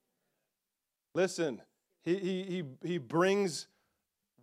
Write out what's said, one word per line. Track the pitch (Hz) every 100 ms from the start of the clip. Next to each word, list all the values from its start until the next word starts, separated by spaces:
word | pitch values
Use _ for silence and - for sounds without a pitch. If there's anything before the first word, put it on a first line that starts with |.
| _ _ _ _ _ _ _ _ _ _ _
Listen, | 160 185 180 160 104 - _ _ _
he, | 165 185
he, | 180 185
he, | 190 180 143 131 156
he | 175
brings | 117 151 185 202 190 135 - _ _ _ _ _ _ _